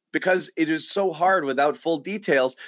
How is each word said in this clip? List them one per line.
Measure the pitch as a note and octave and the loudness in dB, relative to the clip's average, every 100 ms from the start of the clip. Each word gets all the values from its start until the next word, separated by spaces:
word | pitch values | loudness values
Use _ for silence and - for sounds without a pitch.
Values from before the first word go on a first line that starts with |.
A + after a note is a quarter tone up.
| _ | _
because | C#3+ F#3 F#3 F3 - | -4 0 0 -2 -2
it | D#3 | -2
is | D#3+ - | -2 -4
so | G3+ F#3+ | -2 -2
hard | D#3 F#3 F#3+ | 0 2 2
without | C#3+ C3 D3 C#3 | 2 2 2 0
full | E3 D#3+ | -2 -2
details | D#3 G#3 G#3 C#3 C3 - | -2 -6 0 2 2 -2